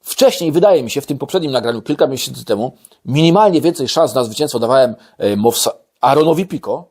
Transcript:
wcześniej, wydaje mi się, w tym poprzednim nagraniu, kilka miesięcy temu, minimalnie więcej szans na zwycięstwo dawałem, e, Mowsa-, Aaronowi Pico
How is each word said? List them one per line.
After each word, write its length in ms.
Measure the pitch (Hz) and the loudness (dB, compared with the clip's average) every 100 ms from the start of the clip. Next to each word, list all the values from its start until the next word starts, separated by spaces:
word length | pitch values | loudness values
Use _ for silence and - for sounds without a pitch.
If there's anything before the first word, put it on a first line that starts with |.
wcześniej, 520 | - - 262 - 170 | -14 0 2 2 -2
wydaje 300 | 151 202 175 | 2 4 2
mi 80 | 120 | 0
się, 100 | 139 | -8
w 60 | - | -6
tym 120 | 139 | -8
poprzednim 340 | 139 185 156 | -4 -4 -2
nagraniu, 300 | 127 117 117 | -4 -2 -6
kilka 240 | 107 147 151 | -4 -2 0
miesięcy 380 | - - 127 | -2 -8 -12
temu, 280 | - 104 123 - - _ | -4 -4 -4 -10 -20 _
minimalnie 560 | - 139 160 180 214 170 | -4 2 4 4 4 4
więcej 280 | 165 170 127 | 0 -2 -4
szans 260 | - 160 | 0 0
na 100 | 135 | 0
zwycięstwo 340 | 120 107 151 120 | -2 -2 -4 -2
dawałem, 360 | 113 131 127 110 _ _ | 0 2 2 0 _ _
e, 180 | 101 101 | -2 2
Mowsa-, 380 | 110 117 - - _ _ | 0 0 -4 -6 _ _
Aaronowi 460 | 123 139 156 160 185 | 2 2 2 0 -2
Pico 380 | - - 123 175 | -8 -6 -8 -8